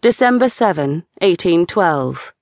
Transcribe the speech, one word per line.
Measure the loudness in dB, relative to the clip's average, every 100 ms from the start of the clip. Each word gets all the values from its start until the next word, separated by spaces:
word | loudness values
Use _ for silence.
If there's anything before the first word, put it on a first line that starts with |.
December | 0 2 2 2 0
seven, | 0 0 0 -2 -4 -8 _
eighteen | 0 0 2 0 0
twelve. | 0 0 0 -4 -8 -14 _